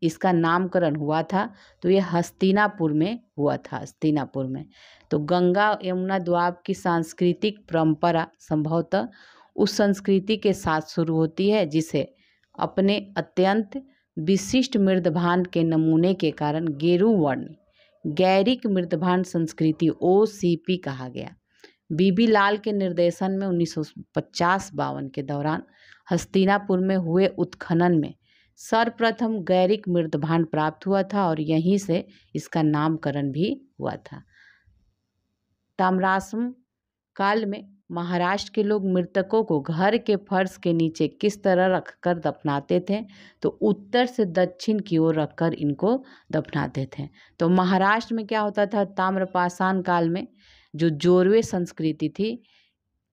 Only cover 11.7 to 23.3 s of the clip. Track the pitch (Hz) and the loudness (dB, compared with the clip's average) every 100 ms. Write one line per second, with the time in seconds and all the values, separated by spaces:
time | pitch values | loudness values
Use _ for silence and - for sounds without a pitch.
11.7 | 156 156 147 - _ _ _ _ - - | -2 -2 -2 -4 _ _ _ _ -6 -4
12.7 | - 196 202 202 - 160 - 190 214 208 | 0 0 0 -4 -8 -6 0 2 2 -2
13.7 | 277 - _ _ - 160 196 - 262 254 | -10 -16 _ _ -6 0 0 2 0 0
14.7 | 208 196 185 175 170 175 180 180 170 165 | 2 2 2 0 0 2 2 0 0 2
15.7 | 160 160 160 180 190 156 151 147 160 165 | 2 4 4 2 2 -2 -2 -2 -2 -4
16.7 | 139 170 175 220 202 147 127 - 156 _ | -2 2 4 4 4 2 -2 -6 -16 _
17.7 | _ _ _ 156 151 185 190 202 254 220 | _ _ _ -6 0 4 4 2 0 -2
18.7 | 190 175 165 180 185 180 175 160 - 160 | -2 -2 -2 0 0 0 -2 -4 0 0
19.7 | 156 160 - 180 196 214 - 180 165 - | 2 0 0 2 4 2 0 -2 0 -2
20.7 | 180 143 131 127 127 123 - _ _ - | -4 -4 -10 -10 -12 -14 -16 _ _ -20
21.7 | _ - 156 190 180 226 208 202 208 214 | _ -6 0 2 4 4 4 4 0 -2
22.7 | 202 190 170 175 170 190 | -2 -2 2 0 0 -4